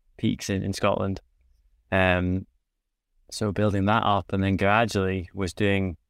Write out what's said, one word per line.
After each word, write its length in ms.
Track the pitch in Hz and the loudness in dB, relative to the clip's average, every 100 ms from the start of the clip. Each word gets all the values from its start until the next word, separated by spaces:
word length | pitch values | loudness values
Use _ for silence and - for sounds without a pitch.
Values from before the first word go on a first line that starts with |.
| _ - | _ -6
peaks 340 | 110 - - | -4 -4 -4
in, 120 | 98 | -4
in 100 | 98 | -4
Scotland. 480 | 98 104 - 98 92 - _ _ _ _ _ _ | -2 -2 0 -4 -6 -12 _ _ _ _ _ _
Um, 540 | 95 92 90 90 92 95 _ _ _ _ _ _ _ _ | 2 4 2 0 -2 -6 _ _ _ _ _ _ _ _
so 220 | - 107 | -6 -4
building 320 | 98 104 98 | 0 0 2
that 180 | 98 113 | 2 2
up, 280 | 104 101 - | 2 0 -2
and 100 | 98 | -2
then 140 | 98 95 | 0 2
gradually 720 | 98 107 117 104 95 95 87 | 2 2 2 0 -2 -2 -6
was 180 | 98 92 | -6 -6
doing 440 | - 101 98 95 85 | -2 0 0 -2 -6